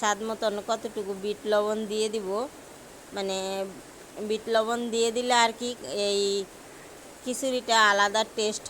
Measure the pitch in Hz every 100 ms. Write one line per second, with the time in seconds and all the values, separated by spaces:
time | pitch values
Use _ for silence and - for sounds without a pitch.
0 | 214 202 220 214 220 208 196 220 226 220
1 | 196 190 208 208 214 208 208 214 214 214
2 | 214 220 185 202 277 - - - - -
3 | - 202 196 190 190 196 196 180 - -
4 | - - 214 220 226 226 220 240 240 226
5 | 233 226 247 240 233 226 240 240 - 208
6 | 202 202 196 196 190 - - - - -
7 | - - 254 247 269 254 240 226 214 202
8 | 202 214 220 - 214 214 -